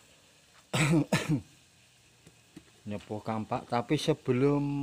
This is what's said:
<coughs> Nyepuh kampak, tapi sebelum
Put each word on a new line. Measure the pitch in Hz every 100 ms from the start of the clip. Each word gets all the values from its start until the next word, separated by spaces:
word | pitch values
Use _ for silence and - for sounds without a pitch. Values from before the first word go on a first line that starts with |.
| _ - _ _ _ - -
<coughs> | - 147 160 - 147 - 139 - - _ _ _ _ _ _ - _ _ - _ _ 104
Nyepuh | 101 - 107
kampak, | 110 110 104 120 -
tapi | 120 120
sebelum | 151 - 147 - 123 139 143 143 143